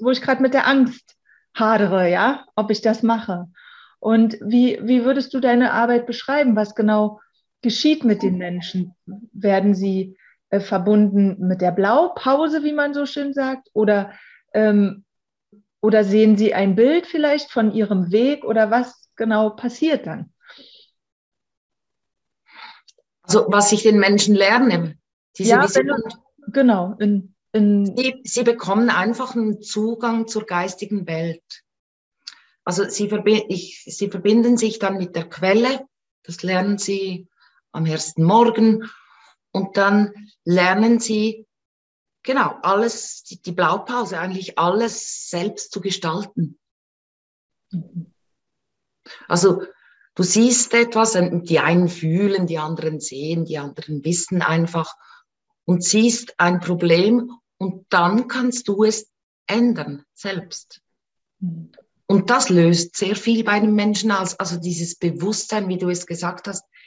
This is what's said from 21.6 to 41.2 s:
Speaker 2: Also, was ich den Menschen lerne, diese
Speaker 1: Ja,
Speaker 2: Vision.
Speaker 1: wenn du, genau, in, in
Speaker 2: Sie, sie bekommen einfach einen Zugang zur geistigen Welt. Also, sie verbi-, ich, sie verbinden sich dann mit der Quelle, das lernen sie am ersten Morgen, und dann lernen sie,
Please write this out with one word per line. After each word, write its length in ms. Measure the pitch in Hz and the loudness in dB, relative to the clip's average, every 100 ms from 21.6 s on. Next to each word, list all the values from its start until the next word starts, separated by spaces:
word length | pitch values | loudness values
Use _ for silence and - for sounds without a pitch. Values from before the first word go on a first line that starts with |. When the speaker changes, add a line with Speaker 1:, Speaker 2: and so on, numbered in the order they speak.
| _ _ _ _ _ _ _ _ _ - - - _ _ _ _ | _ _ _ _ _ _ _ _ _ -20 -20 -20 _ _ _ _
Speaker 2:
Also, 220 | - 214 - | 0 2 4
was 220 | 202 202 | 2 2
ich 120 | 214 | 2
den 160 | 220 208 | 4 4
Menschen 360 | 196 202 208 202 | 4 4 4 4
lerne, 600 | 196 240 262 175 165 - _ _ _ - | 4 4 2 2 -2 -10 _ _ _ -4
diese 120 | 202 | 2
Speaker 1:
Ja, 140 | 240 | 4
Speaker 2:
Vision. 240 | 285 277 269 | 4 2 0
Speaker 1:
wenn 100 | 285 | -2
du, 540 | 226 - _ _ - | -6 -12 _ _ -4
genau, 440 | 269 254 196 180 - | 2 4 2 -2 -2
in, 340 | 208 202 185 _ _ | 0 0 -4 _ _
in 460 | 214 208 202 202 190 | 0 2 2 0 -2
Speaker 2:
Sie, 240 | 262 262 | -4 -6
sie 200 | - - | -6 -2
bekommen 460 | 233 233 - 202 240 | 0 0 -2 0 2
einfach 460 | 170 196 233 247 233 | 2 -2 -4 -6 -4
einen 260 | 214 208 | -4 -4
Zugang 640 | - 214 220 226 233 226 226 | -6 -4 -4 -4 -4 -2 -4
zur 180 | 214 214 | -6 -6
geistigen 640 | 175 185 185 202 202 165 | -4 -6 -8 -8 -6 -4
Welt. 560 | 160 165 165 _ - _ _ _ _ _ _ - - _ _ | -6 -6 -8 _ -20 _ _ _ _ _ _ -20 -20 _ _
Also, 240 | - 170 202 | -8 -4 -4
sie 200 | - 208 | -4 -4
verbi-, 360 | 208 208 214 208 | -2 2 0 0
ich, 340 | 185 - - - | -8 -10 -18 -18
sie 220 | - 202 | -8 -8
verbinden 480 | 185 202 226 233 240 | -2 2 4 4 2
sich 220 | 220 214 | 0 -2
dann 180 | 196 196 | -4 -4
mit 180 | 180 170 | -6 -8
der 140 | 165 | -10
Quelle, 560 | - 185 214 254 269 - _ _ _ | -4 2 2 2 -2 -10 _ _ _
das 200 | - 170 | -18 -10
lernen 340 | 180 185 202 202 | -4 -2 0 -2
sie 520 | - 196 190 185 185 _ _ _ _ | -4 -4 -6 -10 -14 _ _ _ _
am 140 | - 160 | -4 -4
ersten 380 | 156 - - | -4 -6 0
Morgen, 640 | 165 214 233 220 226 220 - - _ _ _ _ _ | 2 4 4 4 4 2 -2 -18 _ _ _ _ _
und 260 | 190 190 - | -8 -4 0
dann 360 | 196 202 208 - - _ | 2 4 2 -4 -20 _
lernen 560 | - 180 180 202 226 233 | 0 2 4 4 4 2
sie, 480 | 233 214 | 0 -2